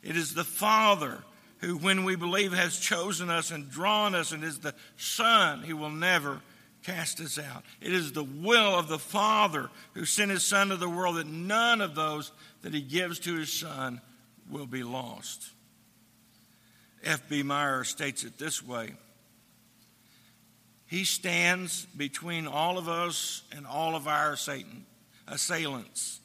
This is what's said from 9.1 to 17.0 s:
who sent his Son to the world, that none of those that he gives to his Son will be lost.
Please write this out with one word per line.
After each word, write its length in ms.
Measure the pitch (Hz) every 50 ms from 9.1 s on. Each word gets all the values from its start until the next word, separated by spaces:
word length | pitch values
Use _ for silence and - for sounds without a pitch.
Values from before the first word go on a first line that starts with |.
| - 208 208 214 220 214 214 196 156 143 - - - - - -
who 140 | - - -
sent 240 | - - - 208 202
his 160 | 196 180 -
Son 220 | - 202 196 202 196
to 80 | 190
the 120 | 175 175 180
world, 280 | 170 175 185 180 170
that 100 | 165 160
none 560 | 151 156 160 175 190 208 226 233 240 233 220
of 120 | 202 180 147
those 380 | 156 156 156 151 151 139 - - - - - - _
that 100 | - 170
he 80 | 156 151
gives 380 | 139 127 143 175 185 175 170 165
to 140 | - 175 175
his 180 | 160 156 151
Son 480 | - - 156 160 143 135 131 131 123 120 - - - - - _ _ - - -
will 180 | 143 147 143
be 180 | 123 123 131 123
lost. 680 | 120 123 131 127 117 117 - - - - - - - - _ _ _ _ _ _ _ _ _ _ _ _ _ _ _ _ _ _ _ _ _ _ _ _ _ - _ _ _